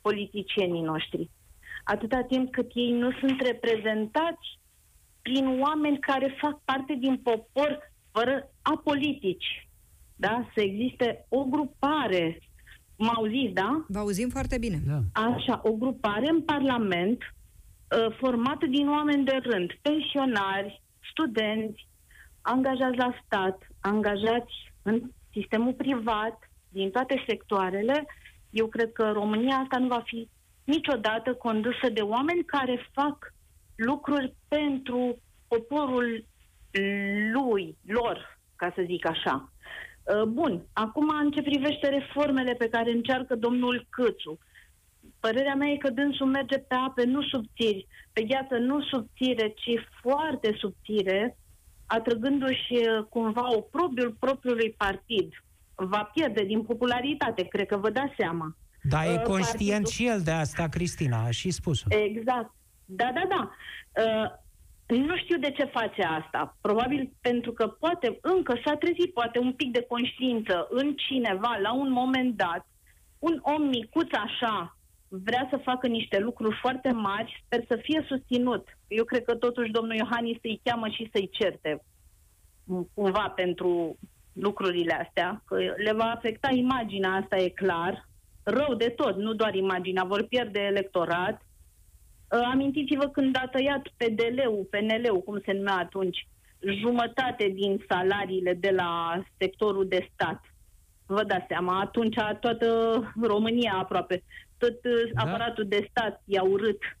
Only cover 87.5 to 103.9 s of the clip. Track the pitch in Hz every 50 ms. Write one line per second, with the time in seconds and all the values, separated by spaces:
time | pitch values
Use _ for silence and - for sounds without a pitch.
87.5 | - - 190 190 175 165 170 180 202 - - - - - _ - - - - 208
88.5 | 202 254 294 294 247 214 226 240 233 - 302 247 190 185 208 220 226 214 220 214
89.5 | 196 190 190 190 185 180 180 190 185 185 185 180 202 202 214 214 - 247 240 220
90.5 | 196 202 202 202 196 202 196 196 - 185 170 165 170 175 180 202 220 - - -
91.5 | - - - - _ _ - - - - - - - - - - - 233 240 247
92.5 | 262 269 277 277 269 302 285 254 294 269 285 277 285 - 269 262 254 262 254 254
93.5 | - 269 262 277 285 269 269 - - _ 247 226 220 208 233 233 247 254 277 240
94.5 | 214 202 190 190 - 202 208 220 220 226 240 240 208 180 185 - 208 202 190 -
95.5 | 196 196 196 202 196 185 175 175 - 196 190 185 170 - - - - _ _ -
96.5 | _ _ - 196 196 196 214 240 240 240 233 233 233 - 262 247 240 - 208 196
97.5 | 190 190 196 202 196 196 - - 196 180 185 190 202 202 202 190 190 185 180 180
98.5 | 180 175 180 196 190 185 180 175 170 170 165 170 165 185 196 - _ _ 196 190
99.5 | 190 - 214 214 196 196 190 190 185 180 180 - _ - 190 165 196 - - -
100.5 | - - - - _ - - _ _ _ _ - 190 208 214 202 202 180 180 -
101.5 | 170 165 180 180 175 190 202 202 - 233 233 220 220 240 214 214 214 214 - 240
102.5 | 233 226 233 226 226 226 226 226 226 247 220 214 - 214 233 220 208 208 220 226
103.5 | 226 240 240 220 190 185 185 185